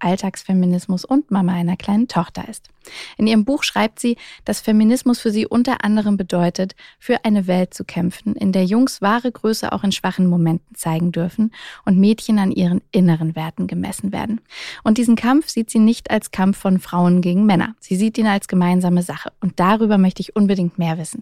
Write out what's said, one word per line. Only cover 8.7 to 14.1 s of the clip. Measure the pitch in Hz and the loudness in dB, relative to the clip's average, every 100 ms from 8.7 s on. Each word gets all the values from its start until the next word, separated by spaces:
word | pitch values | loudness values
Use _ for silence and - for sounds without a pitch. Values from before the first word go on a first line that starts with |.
| 220 262 - | 2 0 0
wahre | 196 233 247 | 0 0 -2
Größe | - 220 220 - | -4 -2 -2 -4
auch | 196 | -4
in | 196 | -2
schwachen | 190 185 - 185 | -2 -4 0 2
Momenten | 175 165 165 - - | 2 2 0 -6 -10
zeigen | 165 160 175 | -4 -2 -2
dürfen | 170 175 - 220 - - - - | -2 -4 -2 -4 -4 -16 -8 0
und | 190 | 4
Mädchen | 202 220 - 214 | 4 2 0 0
an | 190 | 0
ihren | - 175 180 - | 0 0 0 0
inneren | 190 175 160 160 160 | 2 4 2 0 -6
Werten | 160 - 180 | -8 -6 -6
gemessen | 175 196 - 196 | -6 -6 -6 -8